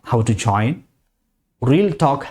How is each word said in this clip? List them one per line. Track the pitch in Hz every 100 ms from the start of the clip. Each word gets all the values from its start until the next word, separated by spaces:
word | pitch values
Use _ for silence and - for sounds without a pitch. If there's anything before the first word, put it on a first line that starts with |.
| -
how | 120 113
to | 107
join | 110 101 113 175 _ _ _ _ _ _ _ _ 123
Real | 156 202 160
Talk. | 151 139 -